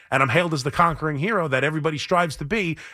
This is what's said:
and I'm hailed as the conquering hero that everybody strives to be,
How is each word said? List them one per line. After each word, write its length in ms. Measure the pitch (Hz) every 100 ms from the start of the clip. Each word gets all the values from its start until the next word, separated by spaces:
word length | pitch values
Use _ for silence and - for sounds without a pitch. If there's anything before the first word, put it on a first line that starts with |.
| -
and 100 | 135
I'm 100 | 135
hailed 240 | 160 175
as 100 | 156
the 80 | 131
conquering 460 | - 170 156 156 143
hero 280 | 202 202 156
that 160 | 131
everybody 360 | 143 156 160 151
strives 360 | - 175 175 -
to 80 |
be, 320 | 143 220 175 156 -